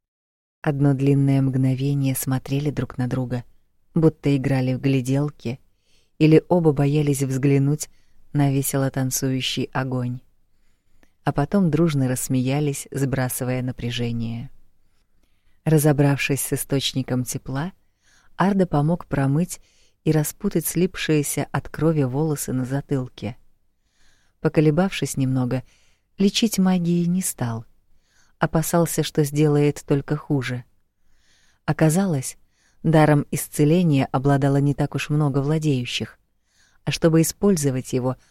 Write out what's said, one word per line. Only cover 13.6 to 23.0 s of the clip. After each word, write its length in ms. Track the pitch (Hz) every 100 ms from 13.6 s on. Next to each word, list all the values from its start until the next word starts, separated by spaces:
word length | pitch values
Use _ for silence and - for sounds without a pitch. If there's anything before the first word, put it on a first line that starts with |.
напряжение. 880 | 127 - 120 120 120 117 113 117 127 - - _ _ _ _ _ _ _ _ _
Разобравшись 760 | 156 156 151 139 143 139 - 139
с 120 | -
источником 720 | 139 - 139 - 135 127 127
тепла, 480 | 127 131 - 135 175 - _ _ _ _ _ -
Арда 320 | 185 196 175
помог 380 | 147 151 180 -
промыть 540 | 135 135 143 180 - _ _ _ _
и 80 | 156
распутать 520 | 156 151 - 202 170
слипшиеся 840 | - 160 185 - - 151 143 - -
от 180 | 139 -
крови 360 | - 156 156
волосы 480 | 127 135 160 143 -
на 120 | 127
затылке. 720 | 127 139 - 139